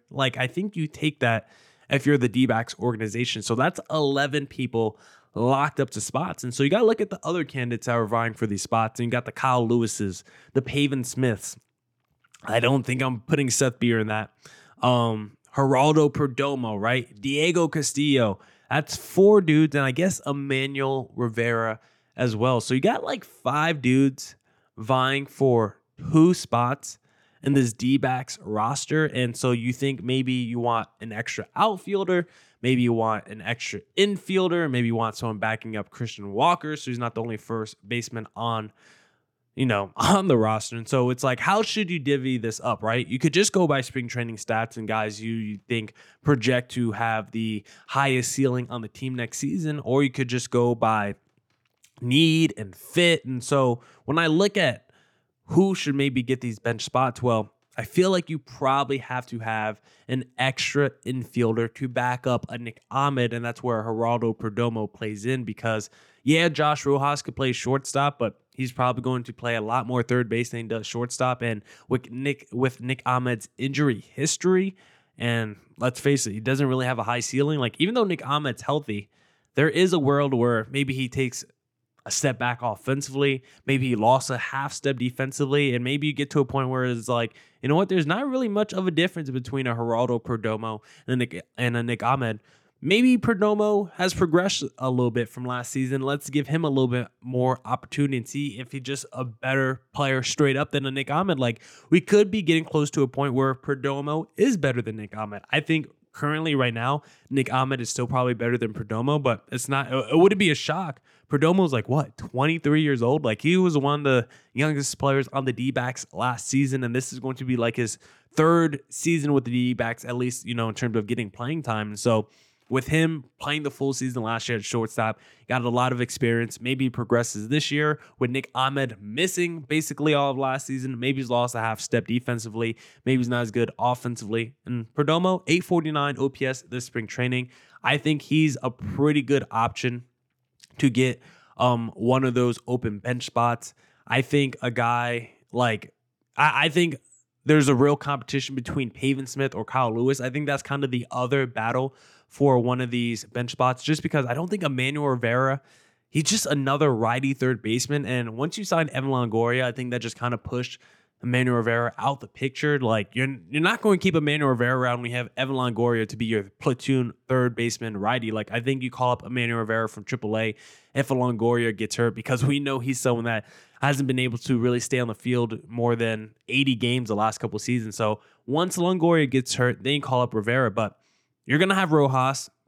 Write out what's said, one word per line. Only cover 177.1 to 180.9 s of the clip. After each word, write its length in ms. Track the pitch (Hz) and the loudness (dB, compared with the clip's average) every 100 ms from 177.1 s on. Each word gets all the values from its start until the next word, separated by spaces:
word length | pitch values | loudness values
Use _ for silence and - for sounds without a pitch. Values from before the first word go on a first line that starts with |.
| 104 | 0
last 240 | 110 - | 0 -2
couple 180 | 110 107 | -6 -6
of 40 | |
seasons. 340 | - 123 110 101 | -2 -2 -4 -2
So 260 | 107 107 _ _ - | -2 -2 _ _ -4
once 320 | 147 180 180 | -2 0 0
Longoria 520 | 175 185 170 165 139 | 0 2 4 4 4
gets 260 | 131 123 - | 0 0 0
hurt, 280 | 123 - | 0 0
then 100 | 127 | -2
you 80 | 143 | -2
call 200 | 135 127 | 0 0
up 120 | 120 | 0
Rivera. 380 | 110 104 127 120 | -2 0 2 2
But 260 | 107 104 | 0 -4